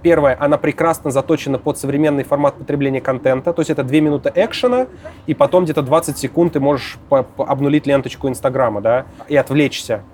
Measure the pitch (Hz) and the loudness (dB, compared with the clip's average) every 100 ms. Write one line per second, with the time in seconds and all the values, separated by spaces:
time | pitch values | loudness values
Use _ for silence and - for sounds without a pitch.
0 | 170 165 143 127 147 147 151 - 131 - | 4 4 4 2 0 2 0 0 -2 0
1 | 147 135 135 156 143 135 151 139 139 143 | -2 -2 0 -2 -2 -4 -4 -4 -4 0
2 | 151 143 131 143 185 - 131 143 139 131 | 0 0 -2 0 0 -2 -6 -2 -2 -2
3 | 131 131 131 131 175 170 156 143 131 151 | -4 -2 0 0 -2 -2 -2 -2 0 2
4 | 151 143 143 175 - - 247 247 - - | 2 0 -2 0 -2 0 0 0 -2 -8
5 | - - - 147 285 185 170 151 131 156 | -20 -14 -6 0 2 4 2 -2 2 0
6 | 170 135 135 165 170 147 139 143 - - | 0 -6 -4 0 0 2 0 0 -4 -16
7 | - 135 127 - 127 131 143 147 139 139 | 0 0 0 -6 -4 0 2 2 2 0
8 | 127 - 139 123 135 131 123 104 113 123 | 0 -6 -6 -2 -2 0 0 0 0 0
9 | 131 - - 147 - 139 139 - - 110 | -2 -20 0 0 2 2 0 -2 -6 -6
10 | 101 | -6